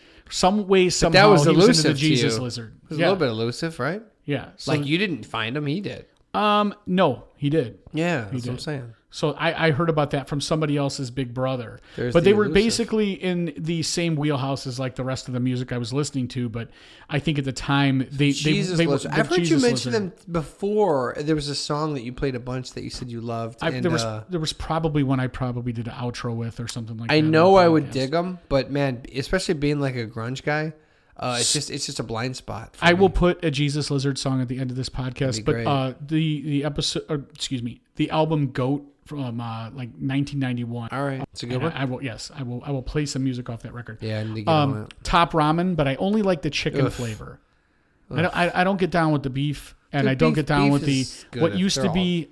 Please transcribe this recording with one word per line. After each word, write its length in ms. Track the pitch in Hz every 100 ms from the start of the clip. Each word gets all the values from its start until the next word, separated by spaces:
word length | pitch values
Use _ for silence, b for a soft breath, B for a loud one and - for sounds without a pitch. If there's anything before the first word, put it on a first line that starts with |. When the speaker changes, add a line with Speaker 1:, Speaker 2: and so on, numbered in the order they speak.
| b b b
Speaker 1:
some 400 | - 180 208 185
way, 180 | 190 185
Speaker 2:
But 60 |
Speaker 1:
somehow 340 | - 170 185 208
Speaker 2:
that 40 |
was 100 | 180
Speaker 1:
he 40 | 156
was 80 | 151
into 80 |
Speaker 2:
elusive 200 | 214 -
Speaker 1:
the 80 | 151
Speaker 2:
to 40 | 143
Speaker 1:
Jesus 380 | 156 156 117 113
Speaker 2:
you. 60 |
Speaker 1:
Lizard. 320 | 123 120 113 -
Speaker 2:
It 60 | -
was 80 | 151
Speaker 1:
Yeah. 80 | 170
Speaker 2:
a 20 |
little 60 | 196 135
bit 40 |
elusive, 500 | 110 117 - 165 160
right? 220 | 131 202 226 _ -
Speaker 1:
Yeah. 240 | 139 - -
So 160 | -
Speaker 2:
Like, 120 | 147 139
you 120 | 165
didn't 260 | 202 127
find 320 | 101 113 110 143
him, 80 | 147
he 140 | 175
did. 240 | 190 - - _ _
Speaker 1:
Um, 400 | 196 208 208 208 - -
no, 380 | 180 170 110 - _
he 100 | 143
did. 300 | 160 113 - -
Speaker 2:
Yeah, 320 | 151 175 151 104
Speaker 1:
He 60 | 127
Speaker 2:
that's 80 |
what 60 | 123
I'm 60 | 127
Speaker 1:
did. 60 |
Speaker 2:
saying. 320 | - 143 117 - _
Speaker 1:
So 200 | - 151
I, 360 | - 165 - 160
I 20 |
heard 180 | 135 170
about 220 | 151 143
that 180 | 143 131
from 100 | 143
somebody 340 | - 160 156 147
else's 340 | 139 - 127
big 220 | 123 123
brother. 480 | 120 131 131 110 101 B -
Speaker 2:
There's 160 | 165
Speaker 1:
But 120 | 165
Speaker 2:
the 60 | 180
Speaker 1:
they 40 |
were 100 | 214
Speaker 2:
elusive. 100 | 208 196
Speaker 1:
basically 500 | 220 214 226 220 202
in 420 | 185 185 180 170 -
the 260 | 160 165
same 340 | 147 - 170 151
wheelhouse 500 | 151 139 135 135 135
as, 120 | 123
like, 180 | 131 -
the 60 |
rest 260 | 127 131 -
of 40 |
the 60 | 123
music 320 | 127 123 127
I 60 | 123
was 160 | 117
listening 340 | 135 143 135 123
to. 220 | 131 120
But 180 | 117 113 B B B B
I 100 | 147
think 200 | 165 147
at 80 | 135
the 60 |
time 480 | - - 139 139 135
they, 60 | 127
they, 220 | 139 143
Speaker 2:
Jesus 440 | 139 147 151 165 170
Speaker 1:
they, 80 | 165
Speaker 2:
Lizard. 240 | 139 -
Speaker 1:
the 80 | -
Speaker 2:
I've 80 | -
heard 100 | 359
Speaker 1:
Jesus 240 | 170 294
Speaker 2:
you 40 | 240
mention 260 | - 123
Speaker 1:
Lizard. 200 | 160 190 - -
Speaker 2:
them 40 |
before. 840 | 170 - - 202 214 202 139 120 -
There 160 | 151
was 140 | 156 143
a 60 |
song 400 | 135 - 147 156
that 80 | 143
you 100 | 117
played 220 | 123 143
a 40 | 123
bunch 320 | 127 127 123
that 100 | 123
you 60 | 131
said 200 | - 123
you 120 | 117
loved. 380 | 117 117 113 123
Speaker 1:
I, 80 | 160
Speaker 2:
And, 120 | 131
Speaker 1:
there 80 | 123
was, 140 | 165
Speaker 2:
uh, 200 | 113 107 110
Speaker 1:
there 120 | 175
was 120 | 156
probably 500 | - - 160 160 151
one 160 | 135 131
I 80 | 127
probably 440 | - 127 123 123
did 140 | 117 113
an 60 |
outro 420 | 135 123 - 123 117
with 240 | 117 -
or 80 | 117
something 300 | 123 110 110
like 120 | 117
Speaker 2:
I 100 | 156
Speaker 1:
that 20 |
on 60 | 156
Speaker 2:
know 220 | 156 180
Speaker 1:
the 100 | 196
Speaker 2:
I 60 | 170
would 180 | 160 135
Speaker 1:
podcast. 60 |
Speaker 2:
dig 200 | 135 135
'em, 240 | 165 180 180 -
but 200 | 139 127
man, 340 | 139 139 120 131 135
especially 380 | 123 190 -
being, 260 | 156 143 147
like, 160 | 139 127
a 100 | 110
grunge 360 | 117 117 131
guy, 300 | - 151 156 156 b b b -
uh, 200 | 127 120
it's 80 | 117
Speaker 1:
S- 40 |
Speaker 2:
just, 160 | 151 143
it's 160 | 135 -
just 120 | 127
a 40 |
blind 320 | 113 113 127 131
spot 400 | - 104 123 -
for 80 |
Speaker 1:
I 80 | 170
will 160 | 180 190
Speaker 2:
me. 60 |
Speaker 1:
put 280 | - 180 170
a 80 | 165
Jesus 400 | 135 147 147 143
Lizard 280 | 143 139 131
song 240 | 139 131
at 60 | 123
the 100 | 131
end 120 | 127
of 60 | 127
this 140 | 127
podcast, 280 | - 127 123
Speaker 2:
That'd 180 | 135 113
be 60 |
Speaker 1:
but, 80 | 104
Speaker 2:
great. 140 | 117 117
Speaker 1:
uh, 280 | 139 131 123 143
the, 360 | 156 160 151
the 220 | 151 143 151
episode, 400 | 147 143 170 -
or, 160 | 147 135
excuse 280 | - - 131
me, 180 | 117 120 _ -
the 140 | 151
album 400 | 160 156 160 135
Goat 320 | 131 127 139 - _
from, 360 | - 147 127 117
uh, 300 | 117 113 113
like, 180 | 131 117 160
nineteen 400 | 139 135 143 143
ninety-one. 520 | 131 123 117 120 113
Speaker 2:
All 100 | 127
right, 200 | 139 131 -
it's 100 | -
a 40 | 120
good 80 |
Speaker 1:
And 80 | 123
Speaker 2:
one. 80 | 160
Speaker 1:
I, 80 | 147
I 40 | 135
will, 160 | 123
yes, 260 | 131 110 - -
I 60 |
will, 200 | 123 123
I 80 | -
will 100 | 139
play 240 | 127 156 147
some 180 | 131
music 240 | 131 123 123
off 140 | 117
that 100 | 113
record. 240 | 113 117 113
Speaker 2:
Yeah, 180 | 110 107
I 40 |
need 100 | 110
to 80 | 110
get 60 | 104
on 200 | 156 143
Speaker 1:
Um, 120 | 110
Speaker 2:
it. 120 | 107 -
Speaker 1:
Top 300 | - 175 170
Ramen, 420 | 165 151 165 185 165
but 120 | 135
I 60 | 135
only 240 | 190 220
like 220 | 196 185
the 80 | 151
chicken 340 | - 160 139
Speaker 2:
Ugh. 80 | 123
Speaker 1:
flavor. 480 | 117 117 107 127 - _ _ _ _ _ _ _
I 40 | 135
Speaker 2:
Ugh. 60 |
Speaker 1:
don't, 120 | 180 -
I, 240 | 175 180
I 40 |
don't 140 | 180 196
get 120 | 175
down 220 | 175 160
with 100 | 147
the 80 | 139
beef, 440 | 135 147 143 - - _
and 80 | 143
Speaker 2:
Dude, 80 | 135
Speaker 1:
I 40 |
don't 180 | 131 160
Speaker 2:
beef, 40 | -
Speaker 1:
get 100 | 143
down 180 | 147
Speaker 2:
beef 80 | 143
Speaker 1:
with 100 | 143
the 160 | 147 131
Speaker 2:
is 240 | 131 - -
good 100 | 120
Speaker 1:
what 100 | 170
Speaker 2:
if 40 | 202
Speaker 1:
used 180 | 190 -
Speaker 2:
they're 60 |
Speaker 1:
to 40 | 190
Speaker 2:
all 60 |
Speaker 1:
be. 340 | 170 180 175 147